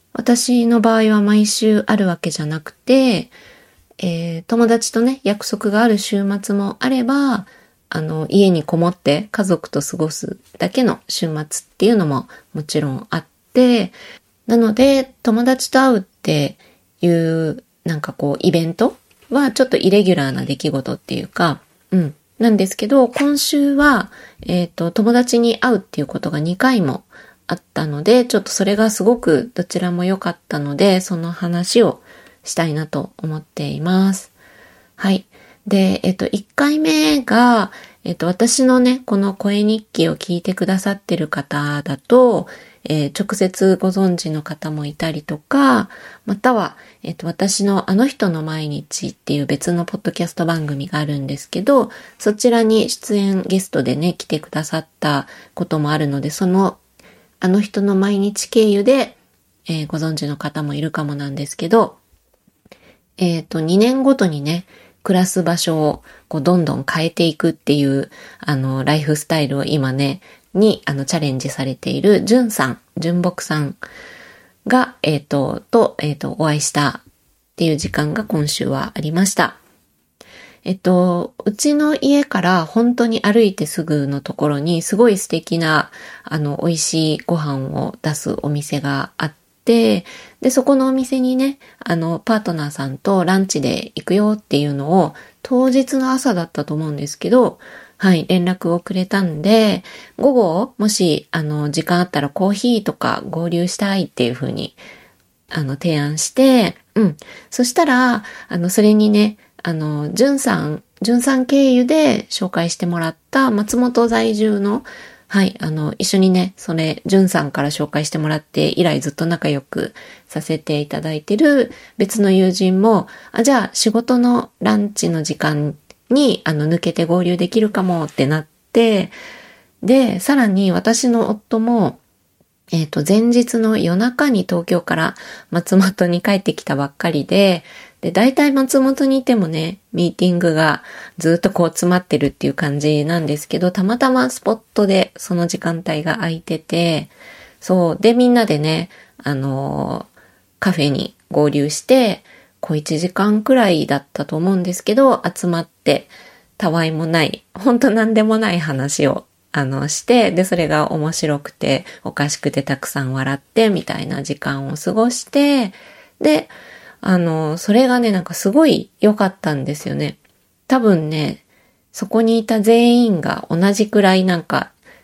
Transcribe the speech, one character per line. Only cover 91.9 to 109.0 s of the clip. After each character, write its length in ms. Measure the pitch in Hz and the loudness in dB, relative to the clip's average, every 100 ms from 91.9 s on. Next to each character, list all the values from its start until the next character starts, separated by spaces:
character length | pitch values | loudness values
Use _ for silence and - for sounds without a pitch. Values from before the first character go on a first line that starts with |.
| 165 | -2
の、 240 | 165 160 | -2 -4
パ 160 | - 220 | -2 -2
ー 80 | |
ト 100 | 214 | -2
ナ 140 | 165 147 | -6 -6
ー 40 | |
さ 160 | 147 135 | -6 -8
ん 120 | 135 | -6
と 260 | - 190 170 | 0 0 2
ラ 140 | 190 | 2
ン 80 | 190 | 2
チ 140 | 156 | -2
で 300 | 135 - - - | -2 -4 -6 -10
行 80 | |
く 100 | - | -2
よ 200 | 185 214 214 | 0 2 -2
っ 40 | |
て 180 | - 143 | -2 -2
い 60 | 147 | 0
う 80 | 139 | -2
の 160 | 143 185 | 2 2
を、 140 | 160 - - _ | 2 -2 -20 _
当 280 | - 254 262 | -2 2 2
日 240 | 262 262 | 2 0
の 180 | 269 262 | 0 0
朝 240 | 262 277 180 | 0 0 -2
だ 80 | |
っ 80 | 165 | -4
た 140 | - 147 | -6 -6
と 100 | 151 | -4
思 140 | 156 | -4
う 20 | |
ん 40 | 147 | -6
で 100 | 143 | -8
す 100 | - | -6
け 140 | 175 | 2
ど、 260 | 247 233 - - - - - | 4 2 -2 -20 -20 -20 -2
は 160 | 190 | 2
い、 140 | 170 - | 2 2
連 160 | 185 180 | 0 0
絡 240 | 185 170 | -2 -2
を 100 | 170 | -2
く 140 | - | -4
れ 140 | 185 185 | -6 -2
た 140 | 196 | -2
ん 200 | 185 151 | -2 -2
で、 420 | 180 226 220 185 - - - - | 2 4 4 0 -6 -20 -20 0
午 140 | 277 | 2
後、 400 | 254 190 165 254 - | 4 2 0 -4 -2
も 100 | 208 | -2
し、 400 | 208 180 147 - | 0 0 0 -4
あ 100 | 165 | -6
の、 300 | 151 151 147 | -4 -4 -4
時 120 | 160 | -4
間 160 | 160 175 | -2 0
あ 40 | |
っ 80 | 180 | 0
た 100 | 151 | -2
ら 80 | 143 | -4
コ 200 | - 190 | -2 -2
ー 20 | |
ヒ 260 | 202 247 226 | 0 0 0
ー 60 | |
と 100 | 208 | -2
か 300 | - - - - | -4 -4 -4 -6
合 220 | 165 170 | -6 -4
流 160 | 170 180 | -2 -2
し 80 | - | -2
た 220 | 202 196 | -2 -2
い 60 | |
っ 40 | 170 | -4
て 200 | - 120 | -2 -4
い 20 | |
う 40 | |
風 200 | 123 127 | -2 -6
に、 220 | - - _ - - _ _ _ _ _ | -6 -10 _ -20 -20 _ _ _ _ _
あ 140 | 165 | -6
の、 100 | 135 | -6
提 240 | 139 175 151 | -4 -2 -2
案 220 | 143 156 | -2 -4
し 100 | - | -4
て、 480 | - 269 254 196 - _ | 2 4 6 2 -2 _
う 100 | 226 | 0
ん。 140 | 202 151 - - - | 0 0 -14 -20 -14
そ 140 | - | -2
し 100 | 247 | 0
た 120 | - 320 | 2 2
ら、 380 | 254 254 220 - - - | 4 2 0 -4 -20 -8
あ 100 | 175 | -4
の、 120 | 170 | -2
そ 140 | 202 | 4
れ 100 | 208 | 4
に 160 | 214 | 6